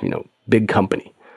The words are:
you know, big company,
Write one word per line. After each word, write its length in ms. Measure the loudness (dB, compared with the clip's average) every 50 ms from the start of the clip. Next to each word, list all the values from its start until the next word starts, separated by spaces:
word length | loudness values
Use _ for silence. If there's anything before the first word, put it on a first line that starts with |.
you 60 | -6
know, 180 | -6 -6 -6 -10 _ _ _ _ 0
big 200 | 2 2 2 2
company, 440 | 2 2 2 0 -2 -4 -6 -12 _ _ _ -20 -20